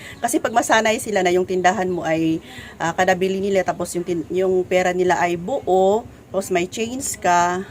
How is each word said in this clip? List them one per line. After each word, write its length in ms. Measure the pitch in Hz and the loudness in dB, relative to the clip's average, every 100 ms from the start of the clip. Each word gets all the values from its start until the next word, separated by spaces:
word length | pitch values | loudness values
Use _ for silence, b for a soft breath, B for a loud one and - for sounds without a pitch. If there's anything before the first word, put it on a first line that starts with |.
| B B | B B
Kasi 160 | - 320 | -2 -2
pag 160 | 254 226 | 0 0
masanay 400 | 233 226 220 220 | 4 2 4 0
sila 240 | - 196 | 0 0
na 80 | 180 | 2
yung 160 | 180 | 2
tindahan 400 | 180 185 180 196 | 0 2 2 2
mo 160 | 185 175 | -2 -2
ay, 400 | 160 160 160 160 B B B B | -2 0 0 -2 B B B B
ah, 160 | 160 165 | -4 0
kada 160 | 185 | 2
bili 320 | 185 190 190 | 2 0 -2
nila, 160 | 196 196 | 0 0
tapos 320 | 180 170 180 | 0 -4 -4
yung 160 | 175 175 | -6 -4
tin-, 160 | 175 - | -4 -2
yung 320 | 180 190 185 | -2 2 0
pera 320 | 180 185 185 180 | 2 2 2 2
nila 240 | 180 175 | 2 2
ay 160 | 175 175 | 2 -2
buo, 720 | 180 277 - 185 190 214 247 B - | -4 -4 2 4 4 2 -2 B -6
tapos 160 | 190 196 | -6 -2
may 160 | 180 | -2
change 560 | 180 - 226 254 277 - | -2 -4 -6 -6 -8 -4
ka, 400 | 180 175 175 180 196 | 2 2 2 0 -6